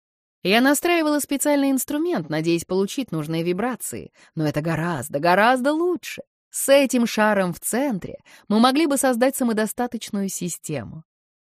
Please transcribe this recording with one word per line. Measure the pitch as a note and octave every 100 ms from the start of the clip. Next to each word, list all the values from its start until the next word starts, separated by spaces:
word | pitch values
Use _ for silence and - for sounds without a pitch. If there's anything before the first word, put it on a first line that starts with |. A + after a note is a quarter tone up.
| _ _ _ _
«Я | F3+ A3
настраивала | C4+ C#4+ F4 E4+ D4+ D4
специальный | - C#4 D4 C#4+ C#4
инструмент, | C4 - D4 F4 C4+ C#3+
надеясь | D3+ D#3+ E3+ -
получить | F#3 G3 - B3
нужные | D#3+ D3+ E3
вибрации, | E3+ F3+ A#3+ - - G#2+ - _ _ D#3
но | D3+
это | D3+
гораздо, | E3 D#3 F3 D3+ - C#3+
гораздо | E3+ F#3 A3+ C4 C4
лучше. | D#4 F4 E4+ - - - _ _
С | - -
этим | C#4 C4+ B3 A#3
шаром | - G#3+ G#3 F#3
в | E3
центре | - A3+ D4 F#3+ - - _ - -
мы | G#3
могли | B3 C4+ D#4+
бы | C#4
создать | C4+ A#3 B3+ -
самодостаточную | A#3+ G#3+ A3 - A#3+ A3+ - G3+ G3
систему. | - F3+ - - C#3+ - D#3+ - _ _ _